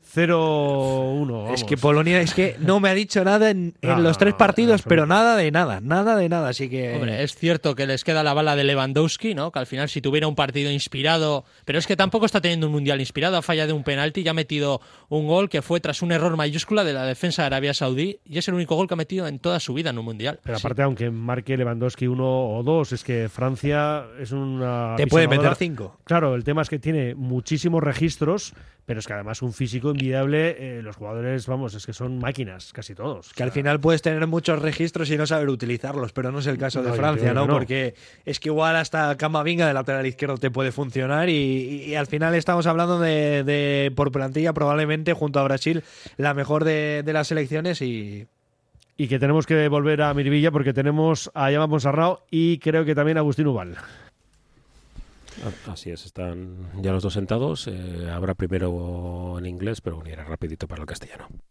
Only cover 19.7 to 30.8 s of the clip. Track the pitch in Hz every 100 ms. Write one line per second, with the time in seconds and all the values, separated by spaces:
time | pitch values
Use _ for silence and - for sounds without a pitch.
19.7 | 135 165 120 113 110 117 160 - 113 104
20.7 | 120 139 127 117 113 117 123 117 135 123
21.7 | 117 123 - 127 127 131 131 127 110 120
22.7 | 160 143 123 - 120 110 - 127 131 139
23.7 | 147 147 151 120 120 127 139 135 131 127
24.7 | 120 117 113 139 160 160 139 143 131 180
25.7 | 135 98 - - 170 151 123 117 151 151
26.7 | 151 147 160 127 143 127 127 - 156 170
27.7 | 165 147 123 160 - 151 196 - - -
28.7 | _ - 113 - 104 104 110 127 110 127
29.7 | 123 135 143 131 131 135 151 160 - 131
30.7 | 120